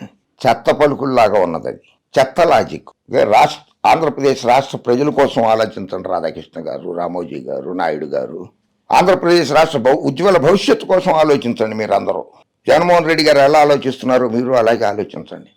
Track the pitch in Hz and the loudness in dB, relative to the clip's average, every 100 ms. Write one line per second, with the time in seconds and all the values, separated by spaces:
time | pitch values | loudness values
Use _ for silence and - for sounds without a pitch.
0 | - _ _ - 127 113 - 143 147 135 | -10 _ _ -6 -2 -2 0 2 0 0
1 | 139 123 107 101 87 82 64 - _ _ | -2 2 2 2 0 -4 -8 -12 _ _
2 | _ - 135 - 170 123 95 78 - _ | _ -2 0 2 2 2 0 -8 -16 _
3 | - 127 101 110 151 - _ _ 110 143 | -6 -2 2 4 2 -2 _ _ 0 2
4 | 156 135 139 135 117 127 139 131 123 123 | 0 0 0 0 2 0 0 -6 -2 0
5 | 147 143 135 131 113 110 110 104 95 95 | 0 0 0 2 0 2 -2 -6 -10 -10
6 | 92 87 80 78 78 85 76 69 87 85 | -6 -4 -6 -8 -16 -14 -10 -10 -10 -8
7 | 87 87 80 71 65 67 69 90 82 76 | -8 -8 -10 -12 -10 -10 -8 -6 -4 -6
8 | 76 69 62 85 90 _ _ _ - 135 | -6 -8 -8 -12 -18 _ _ _ -2 2
9 | 180 185 170 175 135 143 160 143 120 147 | 2 2 2 2 2 2 2 2 0 0
10 | 139 131 196 180 139 202 - 220 196 185 | 0 -2 2 2 4 2 2 -2 0 0
11 | 185 160 156 139 120 110 110 110 107 98 | 2 2 2 2 0 -4 -4 -4 -2 -2
12 | 98 87 - _ _ _ - 143 175 175 | -2 -6 -8 _ _ _ 0 2 4 2
13 | 156 165 151 139 139 151 147 143 131 123 | 2 0 2 4 4 4 4 2 -2 -6
14 | 127 127 123 117 123 127 110 117 104 104 | 0 0 0 -2 0 2 2 0 0 -4
15 | 98 - - 87 - | -8 -10 -16 -18 -20